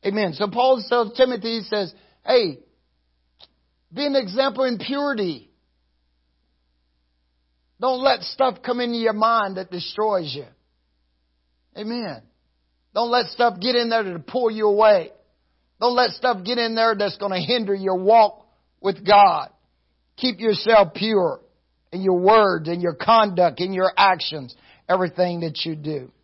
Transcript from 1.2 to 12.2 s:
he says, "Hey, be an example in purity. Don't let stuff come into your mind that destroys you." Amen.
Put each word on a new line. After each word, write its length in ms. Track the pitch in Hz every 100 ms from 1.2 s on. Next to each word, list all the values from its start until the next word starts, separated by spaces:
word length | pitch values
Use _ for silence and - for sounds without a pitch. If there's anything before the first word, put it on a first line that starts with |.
| 254 240 226 226
he 60 |
says, 300 | 196 214 185 - _ _
"Hey, 360 | - 247 185 135 _ _ _ _ _ _ _ _ _ _ _ _ _
be 140 | 170 285
an 100 | 277
example 480 | 214 202 269 208
in 140 | 262 226
purity. 720 | - 277 285 254 190 139 _ _ _ _ _ _ _ _ _ _ _ _ _ _ _ _ _ _ _ _ _ _ _ _
Don't 200 | 254 254
let 220 | 262 262
stuff 400 | 175 - 262 208
come 180 | - 247
into 180 | 240 233
your 140 | 226
mind 440 | 208 220 233 202 185
that 140 | 190
destroys 600 | 180 165 - 214 196 156
you." 120 | 131 139 _ _ _ _ _ _ _ _ _ _ _ _ -
Amen. 460 | 214 240 214 127